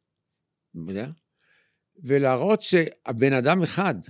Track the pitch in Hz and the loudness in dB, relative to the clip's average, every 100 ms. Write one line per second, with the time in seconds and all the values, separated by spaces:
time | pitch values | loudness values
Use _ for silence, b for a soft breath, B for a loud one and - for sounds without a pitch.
0 | _ _ _ _ _ _ _ 82 82 95 | _ _ _ _ _ _ _ -14 -10 -10
1 | 127 160 _ _ _ _ _ _ _ _ | -10 -14 _ _ _ _ _ _ _ _
2 | 143 139 135 127 170 214 - 185 160 - | -2 0 2 0 0 0 2 0 0 -6
3 | - 117 135 135 127 180 170 - 190 110 | -8 0 2 4 2 2 0 -2 -2 -4
4 | - | -8